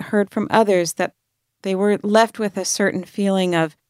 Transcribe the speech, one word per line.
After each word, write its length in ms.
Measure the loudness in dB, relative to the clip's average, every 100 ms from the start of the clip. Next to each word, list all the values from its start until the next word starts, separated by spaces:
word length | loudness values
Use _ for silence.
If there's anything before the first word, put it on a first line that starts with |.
heard 300 | -4 -2 -2
from 160 | -4 0
others 460 | 2 4 2 0
that 200 | -4 -6 _ _ _ _ _
they 120 | -6
were 240 | -2 0 0
left 360 | 2 2 2 -2
with 180 | -6 -6
a 80 |
certain 400 | -6 -2 0 -2
feeling 500 | -8 -4 0 0 0
of, 220 | 0 -2 -6